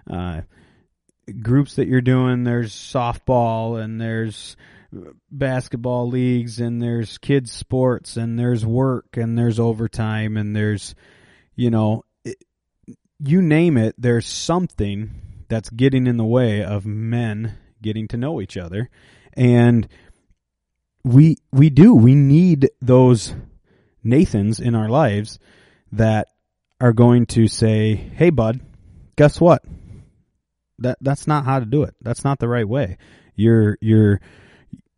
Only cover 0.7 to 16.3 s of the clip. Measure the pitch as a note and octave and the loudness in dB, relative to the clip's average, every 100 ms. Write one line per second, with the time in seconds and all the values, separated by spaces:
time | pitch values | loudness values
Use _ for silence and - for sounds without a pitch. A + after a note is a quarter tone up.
0.7 | _ _ _ _ _ - A#2+ A2 C3+ C#3 | _ _ _ _ _ -18 -10 -2 0 0
1.7 | - G2 B2+ B2 B2+ B2+ B2 B2 A#2+ A2 | -4 -2 0 2 0 0 -2 -2 -4 -6
2.7 | - - C3 A#2+ - - B2 A2+ A2+ A2+ | -12 -10 -6 -6 -6 -2 0 0 -4 -6
3.7 | A2+ A2 A2+ A2+ A2+ A2 - - - _ | -8 -8 -10 -8 -6 -8 -10 -20 -20 _
4.7 | _ _ - D#2+ - _ C#3+ C3+ B2+ - | _ _ -20 -20 -20 _ -6 -4 -4 -6
5.7 | A#2+ B2 B2 B2 B2+ B2+ B2 A#2+ A2 A#2+ | -8 -6 -4 -4 -2 -2 -2 -4 -8 -6
6.7 | A#2 A#2+ A#2 G#2+ - - C#3 A#2 - - | -6 -4 -6 -8 -10 -2 -2 -2 -14 -8
7.7 | C3 B2+ A#2+ - A#2 A2+ A#2 B2 A#2 A2 | -2 -2 -2 -8 -10 -8 -4 -2 -2 -2
8.7 | B2 C3 B2 - A#2+ A2+ A#2 A#2 A2+ A#2 | -2 -2 -4 -8 -8 -4 -2 0 0 -2
9.7 | A2 A2+ - A2 A2 G#2+ G#2+ G#2 G#2+ G#2+ | -2 -6 -6 -6 -4 -4 -4 -4 -4 -2
10.7 | G#2 - - _ _ _ _ _ - A#2+ | -4 -8 -20 _ _ _ _ _ -4 -2
11.7 | A2+ G#2+ A2 - _ A2+ - _ _ _ | 0 0 -4 -8 _ -16 -16 _ _ _
12.7 | _ - - _ _ C#3 F3+ E3 D#3 F3 | _ -20 -20 _ _ 0 0 2 2 2
13.7 | B2+ A2 - B2 A#2 - - - F3 F3 | 2 0 -2 -2 -2 -4 -8 -4 -4 -4
14.7 | - G2+ G2+ G#2+ - - - - A2+ - | -6 -6 -6 -10 -14 -20 -20 -8 -8 -8
15.7 | A2+ C3+ C3 B2+ A#2 A2 | -2 0 2 0 0 0